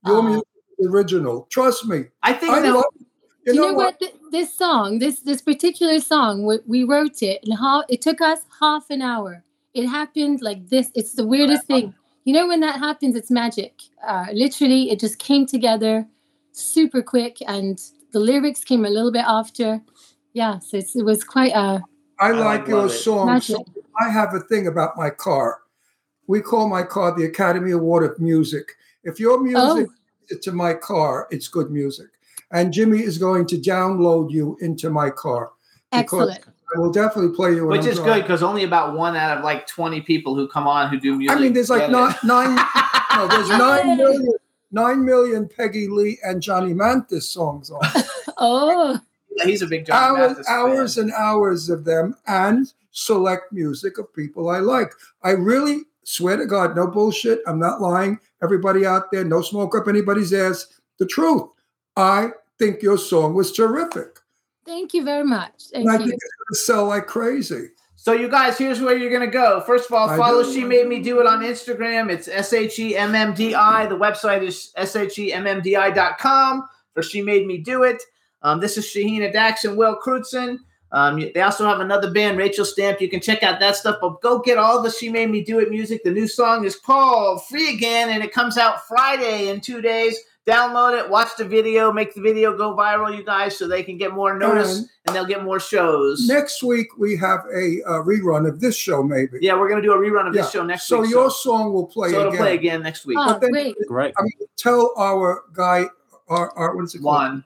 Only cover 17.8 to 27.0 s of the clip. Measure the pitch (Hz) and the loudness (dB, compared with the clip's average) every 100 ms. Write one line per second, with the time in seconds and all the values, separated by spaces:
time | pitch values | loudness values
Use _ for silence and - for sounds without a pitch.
17.8 | - _ _ 214 214 277 285 285 - 247 | -10 _ _ 0 2 2 0 -4 0 0
18.8 | 208 208 240 233 233 220 220 - 226 220 | 2 0 0 0 0 0 -2 -4 -4 -4
19.8 | _ _ _ _ _ 240 226 196 - 202 | _ _ _ _ _ -4 -4 -4 -6 -8
20.8 | 190 247 214 214 - 262 254 214 196 196 | -6 -2 0 0 0 0 2 2 0 -2
21.8 | 180 _ _ - 202 226 220 208 - 214 | -6 _ _ -2 0 2 2 0 0 0
22.8 | 196 - - 208 214 247 - 214 - - | 0 -2 -2 0 2 2 0 -6 -8 -18
23.8 | - 214 233 214 - 185 - 220 185 160 | -14 -4 -2 0 0 -4 -2 -2 0 -2
24.8 | 156 - 151 - - 143 117 - _ _ | -2 -2 -6 -6 -2 0 -2 -4 _ _
25.8 | _ _ _ _ - 208 202 233 214 185 | _ _ _ _ -2 -2 0 0 0 -2
26.8 | 175 190 | -4 -2